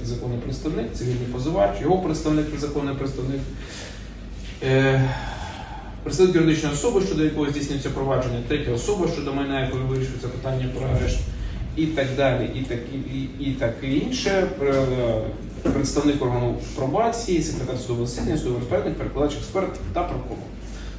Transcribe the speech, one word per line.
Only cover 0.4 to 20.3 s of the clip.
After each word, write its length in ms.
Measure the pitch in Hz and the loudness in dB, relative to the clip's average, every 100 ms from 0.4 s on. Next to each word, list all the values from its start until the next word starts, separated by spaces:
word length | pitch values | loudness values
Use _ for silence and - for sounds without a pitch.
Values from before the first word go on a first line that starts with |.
| 131 - 156 196 233 | -4 -4 -2 -2 -4
цивільний 340 | - 123 120 120 | -4 -2 -2 -2
позивач, 480 | 123 147 185 202 - | -2 0 4 4 4
його 160 | 151 185 | 2 4
представник, 480 | 165 - 156 151 151 139 | 2 0 2 2 0 -2
законний 360 | 143 147 139 135 | -2 -2 -2 -2
представник, 460 | 131 120 131 135 - - - - - - - - - - - - | -4 -4 -4 -4 -4 -8 -10 -12 -12 -12 -12 -12 -12 -10 -10 -4
е, 460 | 135 135 135 135 131 - - - - - - - - - | 2 6 6 6 4 0 -6 -6 -8 -10 -10 -12 -12 -8
представник 320 | - - 180 165 | -2 6 6 8
юридичної 400 | 156 151 147 143 | 6 4 2 2
особи, 260 | 240 196 | 4 4
щодо 220 | - 151 | 2 2
якої 280 | 151 151 143 | 2 2 0
здійснюється 380 | 143 139 135 131 | 0 -2 -2 -2
провадження, 500 | 131 135 127 123 120 123 | -2 0 0 0 -2 -2
третя 240 | 147 120 | 0 0
особа, 360 | 120 - 196 165 | 0 0 2 2
щодо 200 | 147 139 | 0 -2
майна 320 | 139 139 135 131 | -2 0 0 0
якої 180 | 131 | -2
вирішується 440 | 131 131 127 - 123 | 0 0 -2 -4 -6
питання 380 | - 131 131 127 - | -4 -2 -2 -2 -2
про 120 | 127 | 0
арешт, 320 | 123 123 - - - - - - 156 | 2 2 2 0 -4 -4 -4 -4 0
і 100 | 156 | 0
так 220 | 143 127 127 | 2 0 4
далі, 320 | 135 117 - 127 | 4 4 0 -2
і 60 | |
так, 180 | - 117 120 | -4 -4 -6
і, 240 | 135 127 135 | -6 -6 -4
і, 320 | 131 - 135 | -4 -4 -4
і 40 | |
таке 400 | 127 117 - 135 | 0 -2 -2 0
інше, 540 | 147 - - 196 190 170 - | 2 2 0 2 4 2 2
е, 200 | 139 135 131 127 117 110 110 - - - | 2 4 4 2 2 0 -2 -6 -10 -2
представник 580 | - 139 - - 147 147 | 0 2 2 4 4 4
органу 340 | 123 120 120 117 - - | 2 2 0 -2 -4 -2
пробації, 680 | 135 190 233 233 190 165 | 0 2 2 2 0 2
секретар 360 | - 123 127 127 | 2 -2 -4 -4
судового 280 | - 120 123 | -2 -2 -2
засідання, 300 | - 120 156 | -2 0 0
судовий 220 | 127 120 | 0 -2
розпорядник, 340 | 120 - 185 | 0 0 0
перекладач, 440 | - - 135 147 - | -2 -4 0 0 0
експерт 420 | - 190 185 - - | -4 -2 -2 -4 -4
та 100 | 175 | -2
прокурор. 400 | 175 127 120 | -2 -4 -6